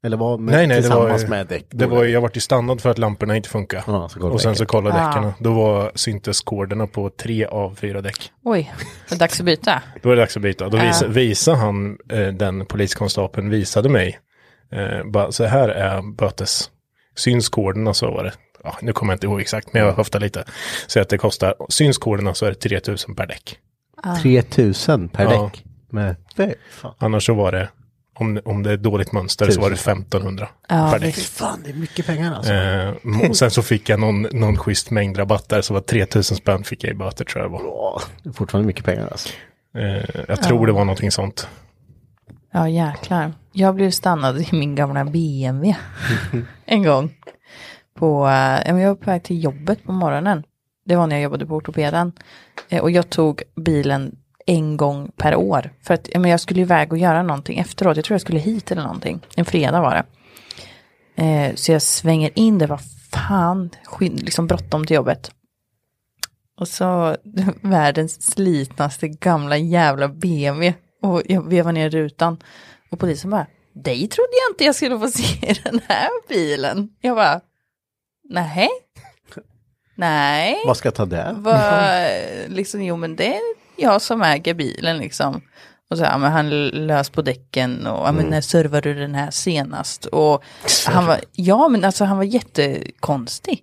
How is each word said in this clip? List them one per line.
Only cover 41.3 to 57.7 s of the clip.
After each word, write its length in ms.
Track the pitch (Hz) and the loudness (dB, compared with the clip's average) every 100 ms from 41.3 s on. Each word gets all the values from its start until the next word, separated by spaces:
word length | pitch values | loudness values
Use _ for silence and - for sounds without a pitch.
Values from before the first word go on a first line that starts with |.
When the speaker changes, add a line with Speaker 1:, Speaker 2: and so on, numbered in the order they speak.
| - - - - _ _ _ _ _ _ - _ | -8 -14 -16 -20 _ _ _ _ _ _ -20 _
Speaker 3:
Ja, 160 | 175 160 | -2 0
jäklar. 640 | 165 160 143 - 180 156 156 _ | 0 -2 -4 -4 -2 -2 -8 _
Jag 240 | 190 190 190 | 2 2 4
blev 160 | 196 | 0
stannad 500 | 175 185 165 135 131 | 2 0 2 2 0
i 60 | 165 | 0
min 240 | 165 147 143 | 0 0 0
gamla 300 | 143 139 143 | 0 0 -2
B 380 | 160 165 135 131 | -2 -2 -2 -2
M 100 | 131 | 0
W 140 | 180 185 - - 131 113 87 | 0 0 -4 -8 -4 -2 -2
<laughs> 400 | 123 120 - - | -6 -6 -14 -2
en 180 | 220 | 2
gång. 260 | 180 139 156 - - - _ - - - _ - | 4 4 0 -8 -20 -20 _ -20 -20 -20 _ -2
På, 280 | 160 147 139 | 2 4 4
eh, 340 | 135 135 135 - | 4 4 2 2
ja, 60 | |
men 60 | 180 | 2
jag 100 | 196 | 2
var 60 | 196 | 0
på 160 | - | -2
väg 120 | 180 | -2
till 200 | - 175 | -2 -2
jobbet 400 | 160 139 156 208 | -2 -4 -4 -4
på 80 | - | -2
morgonen. 520 | 185 170 143 185 180 - _ _ _ - | -2 0 0 0 -2 -4 _ _ _ 0
Det 100 | 175 | 2
var 120 | 165 | 2
när 80 | 147 | 0
jag 80 | |
jobbade 220 | 143 143 147 | -2 -4 -4
på 100 | 156 | -6
ortopeden. 560 | 151 160 147 165 175 175 - - - - - | -4 -2 0 0 -2 -6 -20 -20 -20 -20 -4
Eh, 120 | 165 | 0
och 100 | - | 2
jag 180 | 175 175 | 2 2
tog 320 | - 160 143 - - | 2 2 0 -10 -4
bilen 600 | 165 151 139 139 135 - _ _ - | 0 2 2 -2 -4 -12 _ _ 0
en 300 | 170 156 151 | 0 2 0
gång 340 | 143 143 143 - | 0 0 -8 -2
per 180 | 151 165 | 2 2
år. 380 | 190 160 127 - | 2 0 -2 -14
För 100 | - | -2
att, 160 | 165 - | -2 0
ja, 60 | 175 | 2
men 120 | 180 | 4
jag 80 | 170 | 2
skulle 220 | - 185 | 2 0
iväg 300 | 180 170 151 | 4 4 2
och 60 | 165 | 2
göra 260 | 180 160 | 2 2
någonting 360 | 180 143 - - | 0 -4 -4 -6
efteråt. 360 | 175 | -6